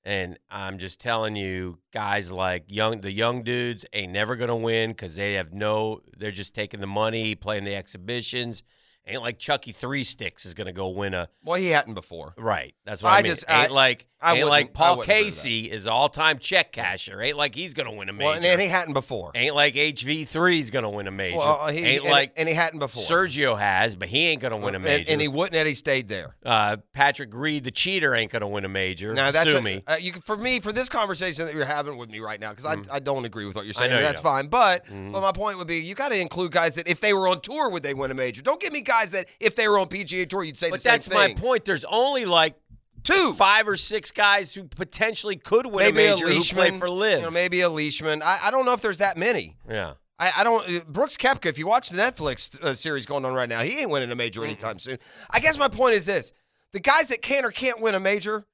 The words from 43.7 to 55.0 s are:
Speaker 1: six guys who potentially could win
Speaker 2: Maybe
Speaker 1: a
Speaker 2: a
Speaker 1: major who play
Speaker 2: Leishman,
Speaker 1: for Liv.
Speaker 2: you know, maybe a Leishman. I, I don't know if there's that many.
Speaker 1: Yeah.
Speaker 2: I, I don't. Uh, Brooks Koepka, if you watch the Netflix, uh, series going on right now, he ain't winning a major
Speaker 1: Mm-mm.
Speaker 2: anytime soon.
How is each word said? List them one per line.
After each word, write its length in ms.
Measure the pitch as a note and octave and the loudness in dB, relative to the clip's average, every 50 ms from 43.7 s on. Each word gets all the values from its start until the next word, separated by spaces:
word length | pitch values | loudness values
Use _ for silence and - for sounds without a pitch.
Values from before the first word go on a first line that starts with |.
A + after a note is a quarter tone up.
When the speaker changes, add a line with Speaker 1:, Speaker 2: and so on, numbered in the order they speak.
| G3 | -2
Speaker 1:
six 360 | - - - G#3 G#3+ - - | -2 -2 -2 -2 -2 -4 -4
guys 420 | - - G#3 G3+ G3+ G3+ F#3+ - - | 0 4 4 4 4 4 2 -4 -8
who 100 | G3 F#3 | -10 -12
potentially 720 | - - - F#3 - - - A3 A3+ A3 - - G#3 F#3+ | -14 -8 -10 -8 -8 -2 -2 -2 -2 -2 -4 -4 -6 -6
could 300 | C#3 - - A3 A#3 C4 | -8 -2 2 2 2 2
win 280 | B3+ G#3 F#3+ G3 G#3 G#3 | 2 2 4 4 6 6
Speaker 2:
Maybe 120 | G#3+ G#3+ | 6 6
Speaker 1:
a 80 | G#3 G3+ | 6 6
Speaker 2:
a 20 | |
Speaker 1:
major 120 | F3+ E3 - | 4 2 2
who 100 | - - | 2 4
play 280 | E3+ - F3+ F#3 F3+ E3+ | 2 2 4 4 4 4
Speaker 2:
Leishman, 100 | F#3 F#3 | 4 0
Speaker 1:
for 100 | F3+ F3+ | -4 -2
Liv. 300 | F3+ F#3 G#3 A3 F#3+ C#3 | 0 2 4 4 4 2
Speaker 2:
you 60 | E3 | 2
know, 60 | E3 | 0
maybe 280 | E3 F3 F3+ F3+ F3 F3+ | 0 0 0 2 2 2
a 80 | F3+ | 2
Leishman. 540 | F3 D#3+ D#3 D3+ D3+ C#3+ - D3+ D#3 D3+ D#3 D#3 | 2 2 0 -2 -2 -2 -2 0 -2 -2 0 2
I, 160 | E3+ F#3+ - - | 2 2 2 2
I 80 | G#3 | 2
don't 120 | A#3+ C4 B3+ | 2 2 2
know 60 | B3 | 2
if 80 | B3 - | 2 2
there's 180 | - G#3+ F#3 D#3+ | 0 -4 0 2
that 180 | G3+ G3 F3 | 0 0 2
many. 400 | D#3+ F3+ A#3 A#3 E3 F2+ D#2+ D2+ - - A2 | 0 0 0 0 0 -4 -8 -14 -18 -12 -8
Speaker 1:
Yeah. 260 | A2+ G#2+ F#2 D#2 C#2 _ _ _ _ _ | -6 -6 -6 -6 -10 _ _ _ _ _
Speaker 2:
I, 120 | E3+ F#3 C#3 | 0 0 2
I 60 | E3 G#3 | 4 4
don't. 240 | A#3 A#3 A3 F#3+ F#3 F3 | 4 4 2 0 -2 -4
Uh, 60 | F3 E3 | -4 -6
Brooks 300 | D#3 C#3 F#3+ C#4 - - | -6 -2 -2 -2 -2 -2
Koepka, 300 | - - B3 C4+ - - | 2 2 2 2 4 0
if 100 | E3+ C#3 | -4 -2
you 100 | C#3 D#3 | -2 -2
watch 220 | F#3 A3+ B3+ - - | 0 0 0 0 -2
the 80 | F3 F3+ | 0 0
Netflix, 560 | G#3+ B3+ B3 - D#3 C#3+ B2+ - - - - C#3 E3+ | 0 0 0 -2 -4 -4 -2 -2 -6 -8 -6 -4 -2
uh, 100 | D3 C3+ | -2 -2
series 320 | A#2+ - D#3+ D3 C#3 A2 | -2 -4 -4 -4 -4 -4
going 200 | - C#3+ C#3+ C3 | -4 -4 -4 -2
on 80 | C3 C3 | -2 0
right 160 | C3 B2 A#2 | 0 -2 0
now, 100 | A2+ A2+ | 0 -2
he 180 | A#2+ E3 B3 D4+ | -2 -2 -2 -2
ain't 100 | C#4 G3+ | -2 0
winning 200 | D3+ C#3 B2+ A#2+ | 0 0 0 -2
a 40 | A#2+ | -4
major 240 | A#2+ A#2+ A#2 - A2+ | -4 -4 -4 -4 -6
Speaker 1:
Mm-mm. 60 | A2+ | -6
Speaker 2:
anytime 340 | A2 G#2 F#2 A2 A2+ G#2 F2+ | -6 -8 -6 -8 -8 -8 -8
soon. 200 | - B2+ C3 A#2+ | -8 -10 -10 -10